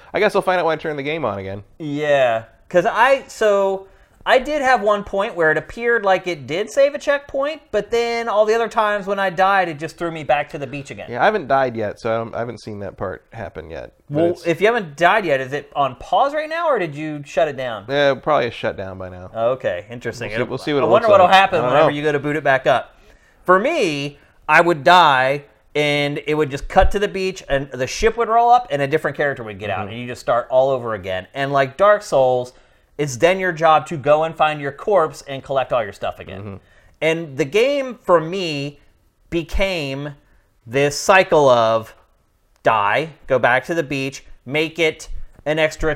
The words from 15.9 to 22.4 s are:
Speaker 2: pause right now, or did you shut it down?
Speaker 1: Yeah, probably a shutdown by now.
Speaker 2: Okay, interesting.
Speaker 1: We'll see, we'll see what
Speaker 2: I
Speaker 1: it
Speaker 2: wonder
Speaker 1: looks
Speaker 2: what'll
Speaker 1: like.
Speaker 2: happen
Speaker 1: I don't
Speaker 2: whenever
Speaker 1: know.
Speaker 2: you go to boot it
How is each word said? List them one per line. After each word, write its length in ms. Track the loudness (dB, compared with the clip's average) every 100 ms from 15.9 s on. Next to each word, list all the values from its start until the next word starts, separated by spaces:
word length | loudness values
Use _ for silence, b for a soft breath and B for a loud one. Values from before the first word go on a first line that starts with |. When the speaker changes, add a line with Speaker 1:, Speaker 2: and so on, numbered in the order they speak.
| -4
Speaker 2:
pause 360 | -2 0 0
right 160 | -2 -6
now, 200 | -4 -2
or 100 | -2
did 160 | -4
you 280 | -8 -10 -10 -6
shut 220 | -2 -2
it 80 | -2
down? 260 | -8 -8 -4
Speaker 1:
Yeah, 280 | 0 2
probably 320 | 0 0 0 0
a 40 |
shutdown 460 | -4 -6 -6 -10 -10
by 140 | -14
now. 200 | -14 -12
Speaker 2:
Okay, 500 | -2 0 0 -4 -6 -8
interesting. 400 | -12 -10 -8 -6
Speaker 1:
We'll 80 | -6
see, 40 |
we'll 140 | -4 -6
see 140 | -2
what 120 | 0
Speaker 2:
I 20 | 4
Speaker 1:
it 20 |
Speaker 2:
wonder 200 | 4 6
Speaker 1:
looks 40 |
Speaker 2:
what'll 140 | 6 6
Speaker 1:
like. 80 |
Speaker 2:
happen 240 | 6 4 2
Speaker 1:
I 40 |
don't 80 | 2
Speaker 2:
whenever 180 | 4 4
Speaker 1:
know. 60 | 2
Speaker 2:
you 60 |
go 100 | -2
to 60 | -2
boot 160 | -2
it 80 | -2